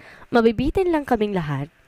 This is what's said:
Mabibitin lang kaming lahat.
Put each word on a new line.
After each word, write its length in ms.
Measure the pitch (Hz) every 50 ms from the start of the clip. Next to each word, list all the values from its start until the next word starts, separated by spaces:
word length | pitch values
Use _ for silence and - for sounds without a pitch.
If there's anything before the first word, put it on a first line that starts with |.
| - - - - - -
Mabibitin 640 | - 233 226 233 220 220 254 311 - 392 370 359 330
lang 80 | 302 277
kaming 320 | - 247 214 214 208 196
lahat. 320 | 180 156 147 143 135 143 - _ _ _